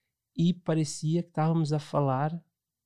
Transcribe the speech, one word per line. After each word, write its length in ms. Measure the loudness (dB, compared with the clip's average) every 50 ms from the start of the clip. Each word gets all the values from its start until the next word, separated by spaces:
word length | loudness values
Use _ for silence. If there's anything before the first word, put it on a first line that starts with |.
| _ _ _ _ _ _ -4 0
e 160 | 2 2 2
parecia 680 | 0 -2 -2 0 0 0 -2 -4 -6 -2 0 0 0
que 60 | -2 -4
estávamos 440 | -2 0 0 2 2 2 2 0 0
a 60 | -2
falar 640 | -4 -2 0 0 2 2 0 0 0 -2 -4 -6 -12 _ _ _ _ _ _ _ _